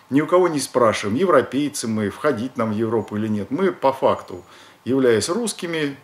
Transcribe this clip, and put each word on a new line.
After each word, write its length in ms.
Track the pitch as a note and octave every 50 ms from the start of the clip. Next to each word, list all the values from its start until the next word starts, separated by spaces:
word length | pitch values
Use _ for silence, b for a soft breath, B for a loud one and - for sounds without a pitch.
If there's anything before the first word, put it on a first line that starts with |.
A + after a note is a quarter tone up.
| B B
ни 120 | B2+ C#3+
у 60 | D#3
кого 200 | D3 F3+ F3+ F3+
не 120 | F3 D#3 C#3
спрашиваем, 580 | C3 - - B2+ A#2+ A2 G2 - - G2+ G#2+
европейцы 720 | C#3+ F#3+ F3+ D#3 C3 G#2+ - B2 C#3 D3 C3+ G#2 - -
мы, 220 | A2+ A2 G#2+ G#2 G2
входить 460 | - - - D3+ C3+ G#2+ A#2+ C3+ -
нам 160 | B2 A2+ A2
в 60 | G#2
Европу 400 | G#2+ A2+ A2 A#2 A2 G2 - G#2+
или 100 | G#2 G#2+
нет. 240 | G#2+ G#2+ G#2 G2 -
Мы 220 | C3+ E3+ G3 F3+ -
по 180 | - - C3+
факту, 520 | C3 - C#3+ A2 G2 - - - F#2+ F2 - B B B B B B B B
являясь 420 | A2+ C3 C3+ B2+ A#2+ A2+ G#2 G2+
русскими 720 | - F3 A#3 A#3+ G3+ - - F#3 E3+ E3 D#3+ D3+ C#3+ C#3 C#3